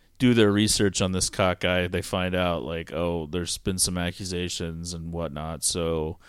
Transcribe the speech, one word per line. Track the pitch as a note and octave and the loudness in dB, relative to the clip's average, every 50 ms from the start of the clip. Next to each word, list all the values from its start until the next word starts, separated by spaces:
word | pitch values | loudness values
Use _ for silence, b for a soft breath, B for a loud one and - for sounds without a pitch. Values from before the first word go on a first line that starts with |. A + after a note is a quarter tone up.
| _ _ _ | _ _ _
do | - C3 B2 A#2+ | 2 4 6 8
their | A2+ G#2+ G#2 | 8 8 6
research | G2+ G#2 G#2+ G#2 - - G#2+ G2 F#2 - | 6 6 4 4 4 4 2 2 2 2
on | G2+ F#2 | 0 0
this | F#2 F2+ - - | 0 0 -2 -2
Cock | - - G2+ F2+ F2+ - | 0 2 2 2 2 2
guy. | - F2+ F2+ F2+ F2+ | 0 2 2 2 0
They | E2+ F2+ F2 | 0 -2 -4
find | E2+ - - F#2 F#2 F#2 F2+ | -4 -2 -2 -2 0 0 0
out, | F2+ F2+ F2 E2+ D#2+ A#1 | 2 2 2 0 -2 -4
like, | D2 E2 E2 E2 - - | -4 -6 -6 -6 -6 -4
oh, | D2+ F2 F2 E2+ E2+ D#2+ D2 | -2 -2 0 0 -2 -4 -4
there's | D#2+ F2+ E2+ D#2+ - | -4 -4 -4 -4 -6
been | - - G2+ F#2 | -6 -4 -4 -2
some | F2+ - F#2 F2+ | 0 0 -2 0
accusations | F2+ F2 F2 F2 - G2+ F2+ F#2 F2 F2+ F2 - - F2+ E2 E2 E2 E2+ E2+ F2 | -2 -2 -4 -4 -6 -8 -6 -6 -4 -4 -4 -6 -6 -6 -6 -6 -8 -8 -8 -8
and | E2 E2 E2+ | -8 -8 -8
whatnot. | E2+ E2+ E2+ D#2 C#2 D2+ D#2 D#2+ E2 D2 - | -6 -6 -6 -6 -6 -8 -8 -8 -6 -4 -4
So | - - F2+ E2+ E2 E2 D#2+ D#2 D#2 E2 - b | -2 -2 -2 -2 0 0 -2 -2 -4 -6 -10 b